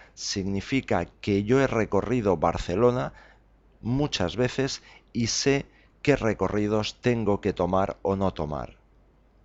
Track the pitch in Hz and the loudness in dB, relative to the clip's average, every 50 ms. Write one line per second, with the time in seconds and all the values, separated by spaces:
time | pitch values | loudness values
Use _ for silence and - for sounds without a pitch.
0 | - - - - - - - 104 92 98 98 98 - - 135 127 - - 107 90 | -16 -20 -16 -12 -8 -6 -4 -4 -4 -2 -4 -4 -4 -2 -2 -2 0 0 -2 -2
1 | 87 - - - - 107 101 101 104 107 127 139 135 127 110 113 101 87 101 98 | -2 -4 -8 -8 -2 0 0 0 2 2 2 4 4 2 2 0 0 2 0 0
2 | - 104 127 123 104 101 90 80 87 82 85 - - - 87 101 120 123 123 127 | 0 0 -2 0 2 2 2 2 2 0 0 -2 -4 -2 0 4 4 4 2 2
3 | 135 - - - - - _ _ _ _ _ _ _ _ _ - - 110 123 139 | -4 -6 -10 -16 -20 -20 _ _ _ _ _ _ _ _ _ -10 -4 -2 0 0
4 | 147 143 - - 90 82 82 107 123 123 - - 135 135 - - - - - - | 0 -2 -2 -2 -4 0 2 2 0 2 0 -2 -2 -2 -4 -10 -14 -20 -20 -20
5 | _ _ - 120 117 107 - - - 139 139 139 - - _ _ _ _ _ _ | _ _ -4 -4 -2 -2 -2 0 2 2 2 2 -2 -8 _ _ _ _ _ _
6 | - 147 139 - - 110 98 - 95 90 104 104 104 104 107 107 104 - - _ | 2 2 2 4 2 0 0 0 0 0 0 0 0 0 0 0 -2 -4 -8 _
7 | - 123 120 117 107 98 101 - - 98 85 - 87 87 92 95 98 - - - | 0 0 2 2 2 0 0 0 0 -2 0 0 0 2 2 2 0 0 -4 -4
8 | - 95 98 98 98 92 - - 78 73 73 69 58 - - _ _ _ _ _ | -2 -2 0 0 0 -2 -2 -2 -6 -4 -4 -8 -8 -10 -14 _ _ _ _ _
9 | _ _ _ _ _ _ _ _ | _ _ _ _ _ _ _ _